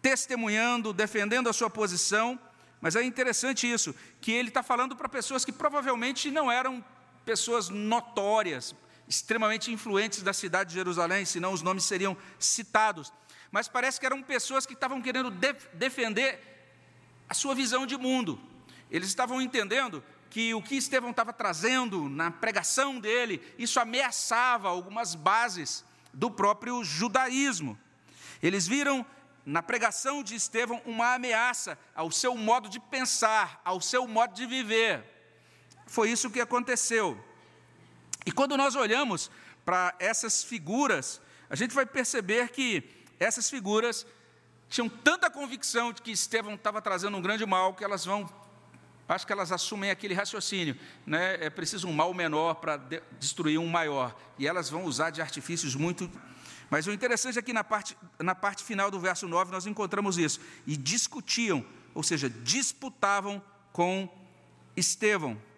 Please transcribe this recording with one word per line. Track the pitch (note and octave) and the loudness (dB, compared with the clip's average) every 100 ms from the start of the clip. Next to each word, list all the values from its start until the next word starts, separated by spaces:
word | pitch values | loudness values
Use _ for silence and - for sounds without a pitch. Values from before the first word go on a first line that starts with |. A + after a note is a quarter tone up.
testemunhando, | C4 C4 - B3 A3+ G#3 A#3+ A#3+ A3 | 2 2 0 -2 0 2 2 0 -2
defendendo | G3 G#3+ G#3+ G#3 A#3+ A#3+ | -2 0 0 0 2 0
a | |
sua | G#3+ A#3 | 0 -2
posição, | - G#3+ F3 - G#3 A#3 B3+ - - - _ | 0 -2 0 2 2 0 -2 -12 -20 -20 _
mas | D#3+ | 0
é | F#3 | 2
interessante | B3+ B3 B3+ A3 B3+ C4 A#3+ | 0 0 0 2 0 0 0
isso, | A#3 - C3+ - - | 0 0 -4 -14 -8
que | - | 0
ele | A#3 B3 | 0 2
tá | C4 | -2
falando | A#3+ A#3+ C4 C4 | 0 0 0 -2
pra | C#4+ | -6
pessoas | C4 - C4 | -6 -4 -2
que | B3+ | -4
provavelmente | - D#4+ D4 C4+ A#3+ B3 C4 D4 | 0 0 0 0 0 0 -2 -2
não | D4 C#4 | 0 2
eram | A#3+ C4 B3+ - - - - - | 2 0 -4 -12 -20 -20 -16 -4
pessoas | A3 - A#3 F#3 | -2 2 0 0
notórias, | G3+ G#3 A#3 A#3 - G3+ G#3+ G3 C3+ - - - - - | -4 0 0 0 -2 2 2 2 -2 -8 -14 -20 -20 -4
extremamente | - - A3+ A3 A3 A3+ | -4 0 2 2 0 -2
influentes | A3+ A3+ G3 G#3+ - | -6 0 2 2 0
da | F#3+ | -2
cidade | G3 F#3+ F3+ F#3+ | -2 0 0 0
de | F3 | -2
Jerusalém, | F#3 F3 E3+ F#3+ | -2 0 2 2
senão | F#3+ F3 F3+ | 0 -2 -2
os | F#3+ | -2
nomes | E3 F#3+ | 0 0
seriam | - F#3+ G3 F#3 - - | 0 0 0 -2 -10 -2
citados. | - - G#3+ G#3+ A3 F3+ C#3+ - - - - | 0 0 2 2 4 0 -10 -18 -20 -20 -4
Mas | G3 A#3 | -4 -2
parece | B3 B3+ B3+ | 0 0 0
que | C4 | -2
eram | C4+ | -2
pessoas | C4 C4 - C4+ | 0 -2 0 -2
que | C4 | -2
estavam | C4+ C4 C4+ | -4 -2 -2
querendo | B3 B3+ B3+ | -2 0 -2
def-, | F#3 B3+ C#4+ - | 0 0 0 -10
defender | E3 B3+ C4 A#3 G#3 C4+ A#3+ - - - - - - - - - | -2 -2 0 0 2 0 0 -12 -20 -20 -20 -20 -20 -20 -20 -6
a | |
sua | - C#4 | -4 0
visão | C4 B3+ B3+ | 0 2 0
de | C4 C4+ | 0 -2
mundo. | B3+ C4 G#3+ C3 - - - - - | 0 2 0 -4 -10 -20 -20 -20 -6
Eles | E3+ F#3+ | -4 -2
estavam | F#3+ B3 B3+ | 0 0 0
entendendo | B3+ B3+ G3+ A#3 C#4 D#3+ - - - | -2 0 0 0 0 -4 -14 -20 -12
que | A3 A3+ | -2 0
o | A3+ | 0
que | F3+ C4+ | -2 -2
Estevão | - C4 A#3+ | 0 0 0
estava | A#3+ A3+ | -2 -2
trazendo | A#3+ G#3+ D#3+ G#3 C4 B3 F#3+ C#3+ | 2 2 2 4 4 2 0 -2
na | C#3 E3+ | 0 -2
pregação | E3+ A3+ G3 E3+ - C#4 C4 | 0 0 2 2 2 2 0
dele, | G#3 A#3 A#3+ E3+ - - | 0 0 0 -4 -8 -6
isso | A#3 - | 0 2
ameaçava | A#3 B3 C4 - - A#3 B3+ A#3+ G3 | 2 2 0 0 0 2 4 2 2
algumas | F3+ F3+ G#3 A3 | -2 -4 -6 -4
bases | E3 D3+ G#3+ A#3 F3+ D3 - - - - | 0 2 4 2 -2 -6 -8 -10 -20 -20
do | C#3 A#3+ | -2 -2
próprio | - G3+ G#3 A3+ B3 | 4 4 4 0 -4
judaísmo. | G3 D3 A#3 A3 C4 C4 C#4 G3+ C#3+ G#2+ _ _ _ - - - | -4 -2 2 2 2 2 2 2 -4 -8 _ _ _ -20 -20 -2
Eles | D#3+ G3 E3+ | 0 2 2
viram | C4+ C#4+ C4+ A#3 - - - - | 2 2 0 -2 -14 -20 -18 -4
na | D3+ | -4
pregação | - B3 A3+ - C4+ C#4+ | 0 2 2 0 -2 -4
de | G#3+ | -6
Estevão | A3+ - A3+ A#3 A#3+ | -4 -2 0 -2 -2
uma | - A3+ A#3 | -6 0 2
ameaça | B3 B3 A3 B3 A#3+ - D3+ - | 2 2 2 2 0 -6 -10 -14
ao | - E3 | -6 -2
seu | D#3+ B3+ B3 | 0 0 0
modo | A3 A#3+ G#3+ | 4 2 2
de | G#3+ | -12
pensar, | - C4+ B3+ - A3+ A3 F#3 - | -6 -2 0 4 4 4 2 -2
ao | - F#3 | -4 -2
seu | - B3+ B3 | 0 0 2
modo | A3 A#3 | 2 2
de | F#3+ | 0
viver. | A#3+ C4 A3 A3 A3+ D3+ G#2+ - - - - - - - - | -4 -2 2 4 4 2 -4 -20 -20 -20 -20 -20 -20 -20 -6
Foi | - A3 | 2 2
isso | A#3 B3 | 2 0
que | A3+ | -2
aconteceu. | A#3 B3 B3 B3 - A3+ G3 G#2+ - - - - - - - - - - - | 0 0 0 0 2 2 2 -2 -12 -20 -20 -20 -20 -20 -20 -20 -14 -8 -4
E | |
quando | - C4+ C#4 | 0 2 4
nós | C#4 | 4
olhamos | B3+ A3 A#3 C#4 F3 - - - - | 4 2 4 2 0 -4 -12 -20 -10
pra | - F3+ F3+ - | 0 2 2 0
essas | F#3 A3 A3+ - | 0 0 0 -2
figuras, | - A#3 D3+ A3+ C#4 F3 B2+ - - - - | -2 -8 -2 0 4 2 0 -10 -16 -20 -10
a | C3+ | -4
gente | A#3+ | 0
vai | C4 C4 | 0 0
perceber | C#4 A#3+ C4+ F#3+ A3 A#3+ | 0 -2 -2 0 0 0
que | A#3+ B3+ F#3+ - - - - | 0 0 0 -4 -20 -20 -2
essas | G#3+ A#3+ A3 | 0 0 -2
figuras | C#4 G3 G#3+ A#3 A3+ - - - - _ _ _ | -2 0 2 2 -2 -8 -20 -20 -20 _ _ _
tinham | - A3+ | -2 -2
tanta | - D4 F4+ F4 | 4 4 4 2
convicção | C#4+ C#4+ A#3+ - A#3+ A#3+ | 0 -8 -6 -2 0 0
de | A#3 | -4
que | - | -6
Estevão | G#3 - A3+ G#3+ | -4 0 0 -2
estava | G3+ G#3+ G#3 | -4 -4 -2
trazendo | G#3+ F#3 G3 G3+ | -2 -2 -2 -2
um | |
grande | F3+ A3 G#3+ | 0 0 2
mal | F#3 F#3+ | 2 2
que | F#3+ | 0
elas | G3+ G3 | -4 -4
vão, | F3 G3+ F#3+ - - - - - - - - | -2 -4 -4 -14 -20 -20 -20 -20 -20 -20 -4
acho | F#3 - | -4 -2
que | |
elas | G3+ F3 | -2 0
assumem | F3+ - G#3 G3 | -2 -2 -2 -2
aquele | F#3 G#3 | -2 -2
raciocínio, | F#3 G3+ G#3+ - G3 E3 C3 - - - | -2 -2 -2 -4 -2 -2 -4 -10 -18 -2
né? | D3+ F#3 F#3 | 0 0 0
"É | D#3 | -4
preciso | D#3 D#3+ G3+ F3 | -4 -6 -4 -2
um | |
mal | D3+ E3+ | 2 2
menor | F3+ E3 D3+ E3 D#3+ | 2 0 2 2 0
pra | D#3+ D3 | -2 -6
de-, | C3 B2+ - - | -6 -10 -10 -6
destruir | C#3 - D#3 D#3 | -6 0 2 2
um | E3+ | 2
maior." | E3+ D#3 C#3 B2 A2 - - | 0 2 0 -2 -6 -20 -4
E | C#3 | -2
elas | F3+ C#3+ | 0 -2
vão | D#3 | -4
usar | F3+ B2 D#3+ | -4 0 -2
de | D#3 | -2
artifícios | D#3 - - E3+ D3 | -6 -6 -6 -4 -2
muito. | C3 D#3+ F3 E3+ - - - - - - | 0 0 0 -6 -10 -18 -20 -18 -20 -2
Mas | D3 D#3 | -2 0
o | |
interessante | G#3 B3 A#3 B3+ A#3+ | -2 0 0 0 -2
é | |
que | A#3 | -2
na | A#3 | -2
parte, | G#3 G#3+ G3+ - F3 _ | 0 -2 -2 -14 -20 _
na | E3+ | -2
parte | F#3 G3 G3 | 0 -2 -4
final | - G#3 G3+ | -6 0 0
do | G3 | 0
verso | F3 F3 F#3 | -2 -2 0
nove | E3+ F3+ | 0 2
nós | F#3 F#3 | -2 -6
encontramos | G#3 G3 G3+ G3+ F3 | -4 -2 0 0 2
isso. | D#3 - - - - | 2 0 -8 -14 -6
"E | D3+ | -4
discutiam", | C3 A3 - D#3+ F3 - A3+ D#3 A#2 - - | 0 0 -2 -4 -4 0 2 0 -2 -14 -12
ou | - | -4
seja, | D#3 D#3+ C3+ | -2 0 -2
disputavam | A2+ A#2 A#3 C4 - C4 - G3 G3+ G3+ G3+ G3 - _ | -4 -2 0 0 -4 -10 -2 2 2 0 -8 -12 -20 _
com | - F3 F#3+ F#3+ - - - - - - - | 0 2 2 -2 -10 -20 -20 -20 -20 -10 0
Estevão. | F3 - G#3+ G3+ D3+ G#2+ - | 0 2 4 4 0 -6 -12